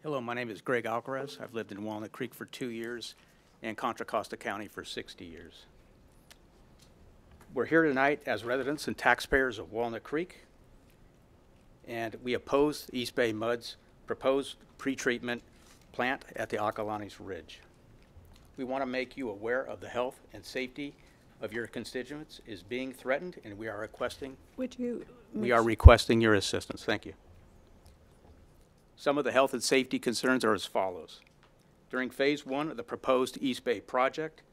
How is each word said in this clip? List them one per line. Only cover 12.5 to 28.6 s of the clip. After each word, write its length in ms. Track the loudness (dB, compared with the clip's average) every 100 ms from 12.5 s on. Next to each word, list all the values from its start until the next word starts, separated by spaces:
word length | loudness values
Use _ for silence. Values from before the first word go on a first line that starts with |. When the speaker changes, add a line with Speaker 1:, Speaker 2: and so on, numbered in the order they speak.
| 6 6 2 -6
Speaker 1:
East 200 | -6 -2
Bay 200 | 2 2
mud's 420 | 2 0 0 -2 -16 -20 -20 -6
proposed 500 | 0 2 2 0 -10 -20 -6
pretreatment 600 | -4 0 2 2 -2 -4 -6 -20 -20 -20 -18
plant 320 | -2 0 0 -6 -6
at 100 | -4
the 80 | 0
Acalanes 640 | 0 0 -4 -4 -8 -12
Ridge. 400 | -10 -10 -12 -20 -20 -20 -20 -20 -20 -20 -20 -20 -20 -10
We 80 |
want 180 | -4 -2
to 40 | -2
make 320 | -2 -4 -6
you 120 | -6
aware 320 | -4 0 0
of 200 | -2 -8
the 80 | -6
health 320 | -2 -2 -4 -18
and 140 | -18 -8
safety 500 | -6 -4 -6 -10 -10 -20 -20 -20 -10
of 140 | -6
your 140 | -4 -4
constituents 720 | -6 -6 -8 -6 -10 -12 -16 -14
is 160 | -14
being 280 | -6 -6 -6
threatened, 480 | -8 -2 0 -2 -10
and 120 | -14 -10
we 100 | -8
are 100 | -6
requesting 580 | -8 -4 -4 -4 -12 -12 -18 -8
Speaker 2:
Would 240 | -8 -4
you 260 | -6 -6 -10 -20 -10
Speaker 1:
we 180 | -2 4
are 80 | 6
Speaker 2:
make 80 | 6
Speaker 1:
requesting 520 | 6 6 6 4 2
your 120 | 4
assistance. 500 | 4 2 -4 -6 -10
Thank 220 | -4 -4 -4
you. 80 | -16 -20 -20 -20 -20 -20 -20 -20 -20 -20 -20 -20 -20 -20 -20